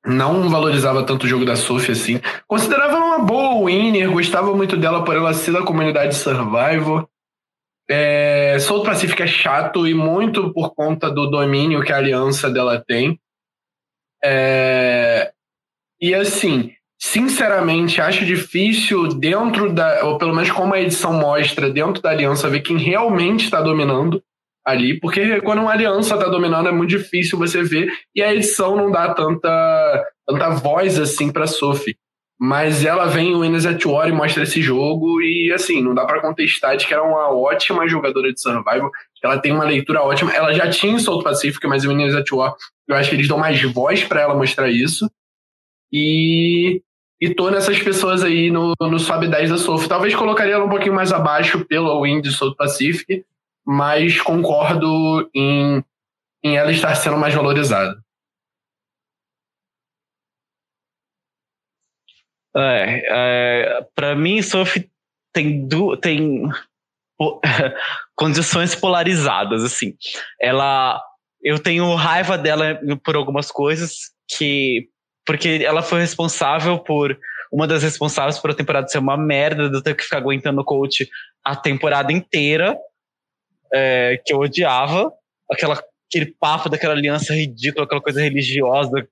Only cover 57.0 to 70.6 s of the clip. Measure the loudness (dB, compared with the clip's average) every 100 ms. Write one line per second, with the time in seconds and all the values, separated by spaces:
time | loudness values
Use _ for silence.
57 | 0 0 0 2 2 2 2 0 0 -6
58 | _ _ _ _ _ _ _ _ _ _
59 | _ _ _ _ _ _ _ _ _ _
60 | _ _ _ _ _ _ _ _ _ _
61 | _ _ _ _ _ _ _ _ _ _
62 | _ _ _ _ _ -2 0 2 0 -2
63 | -2 0 0 0 0 0 0 -4 -6 -4
64 | -2 0 0 0 0 0 0 -2 -6 _
65 | _ _ _ -2 -2 -2 -2 0 0 0
66 | -2 0 0 -2 -4 -6 -12 _ _ _
67 | _ _ -4 -2 -2 0 -2 -4 -8 -10
68 | -14 -2 0 0 0 0 -2 -2 0 2
69 | 2 0 0 0 0 -2 -2 -4 -8 -10
70 | -14 -14 -14 -4 0 0